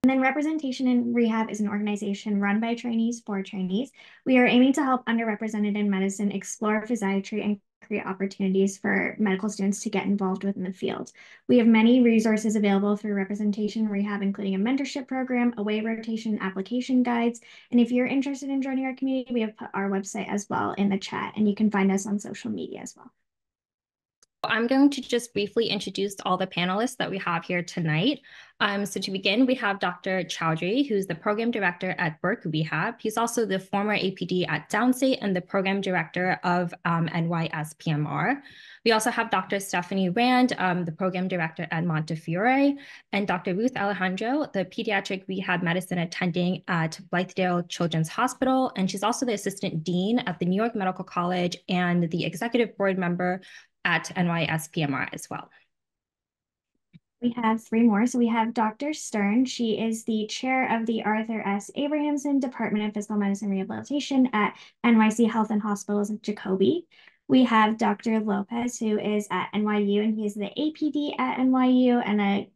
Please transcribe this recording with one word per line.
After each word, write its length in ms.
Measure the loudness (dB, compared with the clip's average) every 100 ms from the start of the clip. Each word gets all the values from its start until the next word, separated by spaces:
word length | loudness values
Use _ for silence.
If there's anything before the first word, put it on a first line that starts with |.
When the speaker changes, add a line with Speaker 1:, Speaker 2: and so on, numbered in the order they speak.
Speaker 1:
And 60 | 4
then 120 | 4
Representation 640 | 2 0 -2 -2 -4 -2 2
in 260 | 2 2
Rehab 360 | 2 2 2 -2
is 100 | -2
an 80 | -2
organization 720 | -2 -2 -2 -4 -4 -2 0
run 220 | 2 0
by 140 | 0 -4
trainees 460 | -2 0 0 -2 -6
for 180 | -6
trainees. 480 | -4 -6 -2 -2 -4 _ -20 -10 2
We 120 | 6
are 100 | 6
aiming 240 | 6 6
to 100 | 4 2
help 200 | 0 0
underrepresented 720 | -2 0 -2 -4 -2 0 0
in 120 | 0
medicine 420 | 2 0 0 -2
explore 540 | -4 -8 -4 -2 -2 -2
physiatry 580 | -2 0 -2 -2 -4
and 160 | -2 -4 _ _ -8
create 200 | -6 -4
opportunities 720 | -4 -6 -2 0 2 2 0
for 380 | -2 0 0 -2
medical 300 | 0 0 -2
students 320 | -2 -2 -2
to 80 | -2
get 160 | -2 0
involved 380 | 0 0 -2
within 200 | -4 -4
the 80 | -6
field. 400 | -6 -6 -6 -10 -16 -20 -20 4
We 100 | 6
have 100 | 8
many 340 | 8 8 8
resources 540 | 8 6 4 2 2 2
available 400 | 4 4 2 0
through 200 | 0 -2
Representation 720 | -2 -2 0 0 -2 -2 -2
Rehab, 340 | 0 -2 0
including 320 | -2 -2 -2
a 60 | 0
mentorship 480 | 2 0 -2 -6 -6
program, 480 | -4 -2 2 0 0
away 240 | -2 -2
rotation, 560 | -2 -4 -4 -6 -2 -2
application 600 | -2 -6 -4 -4 0 2
guides. 400 | 2 2 0 -2 -16 -20 _
And 80 | 2
if 120 | 4
you're 160 | 2 2
interested 420 | 0 0 -4 -4
in 120 | -4
joining 240 | -2 -2 -4
our 100 | -4
community, 380 | -2 -2 -2
we 80 | -2
have 160 | -2 -6
put 120 | -8
our 160 | -4 -2
website 400 | -2 -4 -8 -4
as 180 | -4 -2
well 260 | -2 -2
in 160 | 0 0
the 80 | 0
chat, 340 | -2 -6 -6 0
and 140 | 0
you 60 | 4
can 160 | 2
find 200 | 4 2
us 140 | 2 0
on 140 | -4
social 320 | -4 -12 -8
media 300 | -8 -8 -10
as 140 | -14 -16
well. 160 | -20 _ _ _ _ _ _ _ _ _ _ _ _ _
Speaker 2:
I'm 220 | -2 0 2
going 240 | 6 6
to 120 | 4
just 340 | -2 -2 -2 -4
briefly 320 | -2 0 0
introduce 480 | -2 -4 -4 -4 -4 -2
all 100 | -2
the 120 | -2
panelists 500 | -2 -2 0 -2 -4
that 140 | -6
we 80 | -4
have 260 | -2 -4 -2
here 160 | -4
tonight. 600 | -2 -2 0 2 2 -2 -8 -20 -20 _
Um, 280 | -2 0 -4
so 120 | -4
to 120 | -4
begin, 340 | -2 0 4 4
we 80 |
have 260 | 4 0 0
Doctor 440 | -2 -4 -4 -2
Chowdhury, 680 | -4 -2 -2 0 0 0 2
who's 160 | 0 -2
the 80 |
program 380 | -4 -2 0 0
director 420 | 0 -2 -2 -6 -2
at 200 | -4 -2
Burke 200 | -4 -4 -2
Rehab. 500 | -2 -2 -2 -4 -4
He's 180 | -4 -2
also 280 | 0 0 -2
the 140 | -2
former 340 | -2 -2 0
A 180 | 0 -2
P 140 | -4 -4
D 180 | -2 0
at 200 | -4 -2
Downstate 520 | 0 2 2 0 0
and 140 | 0 -2
the 60 |
program 380 | -2 -2 0 -2
director 600 | 0 -2 -2 -2 -2 0
of, 300 | 0 0 -2 -4 -2
um, 220 | 0 0
N 160 | 0 -2
Y 200 | -2 -2
S 220 | -4 -8 -6
P 140 | -2
M 160 | -2 -2
R. 340 | -2 -2 -2 -6 -20 -20 -4
We 100 | 2
also 180 | 2 2
have 180 | -2 0
Doctor 300 | -2 -2 -6
Stephanie 500 | -2 -4 -2 0 0
Rand, 460 | 2 4 4 4 2
um, 280 | 0 0 -4
the 60 |
program 360 | -2 -2 -2 -2
director 400 | -2 -4 -6 -6
at 140 | -2
Montefiore, 960 | 0 -2 -2 -6 -4 0 2 4 4 0 -8 -20 _
and 140 | -4 -2
Doctor 260 | -2 -2
Ruth 240 | 0 0 0
Alejandro, 680 | -2 0 -2 -2 -2 -2 -2
the 140 | -4 -4
pediatric 640 | -4 -2 -2 -2 -8 -6
rehab 340 | -6 -2 0
medicine 380 | 0 -2 -2 -4
attending 640 | -4 -2 -2 0 0 -2 -2
at 320 | -2 -2 -4 -4
Blythedale 560 | -4 -2 -2 0 0 -4
Children's 400 | -2 -2 0 -2
Hospital. 640 | 0 -2 0 0 2 0 -2
And 140 | -4
she's 140 | 0
also 200 | -2 -2
the 100 | -2
assistant 500 | -2 -4 -4 -6 -4
dean 340 | -2 -2 0 0
at 220 | -2 -2
the 80 | 0
New 120 | 0
York 160 | 0 -2
Medical 280 | -4 -4
College 540 | -6 -4 -2 0 -2 -4 -2
and 400 | 0 2 2 0
the 160 | -2 -4
executive 500 | -4 -6 -2 -4 0
board 220 | -2 0
member 440 | -2 -2 -2 -4 -10 -20 _ _
at 320 | -4 -4 -4 -2
N 120 | 0
Y 160 | 0 -2
S 200 | -4 -4
P 160 | -4
M 100 | -4
R 160 | -4 -6
as 160 | -10 -12
well. 220 | -12 -12 _ _ _ _ _ _ _ _ _ _ _ _ _ _ -20 _ _
Speaker 1:
We 120 | -4
have 320 | 0 0 0
three 180 | 0 4
more. 240 | 6 6 2
So 140 | 2
we 80 | 2
have 260 | 2 0
Doctor 400 | 0 0 -2 -6
Stern. 520 | -6 -4 0 2 4 2
She 340 | 0 0 0
is 240 | 0 -2
the 240 | -2 -2 -2
chair 480 | -4 -2 0 2 0
of 100 | 0
the 180 | 0
Arthur 380 | 0 -2 -2 -4
S. 300 | -2 -2 -4 -4
Abrahamson 640 | -2 0 0 0 0 0
Department 460 | 0 -4 -2 0 -2
of 80 |
Physical 240 | -4 -4 0
Medicine 320 | 0 0 -2
Rehabilitation 800 | -2 -2 -6 -4 -4 0 2 4
at 220 | 4 0 -2 -20 _
N 160 | 4 6
Y 100 | 6
C 160 | 4 2
Health 240 | 2 0
and 140 | 0
Hospitals 480 | 0 -4 -2 -2 0
in 80 | -4
Jacobi. 640 | -6 -6 -2 2 4 2 -4 _ -20 _ _
We 160 | 4 6
have 340 | 6 4 2
Doctor 400 | 0 0 0 0
Lopez, 580 | 0 -2 -2 -4 -4 -4
who 220 | -2 0
is 280 | 0 -2 0
at 180 | -4 -2
N 120 | -2
Y 160 | 0 2
U, 240 | 2 2
and 120 | 2 0
he 120 | -2
is 80 | -4
the 160 | -6 -2
A 100 | -4
P 180 | -2 -2
D 240 | -2 -4 -2
at 220 | -2 2
N 120 | 2
Y 140 | 4 6
U, 320 | 6 6 4
and 240 | 2 2
a 300 | 2 2 -2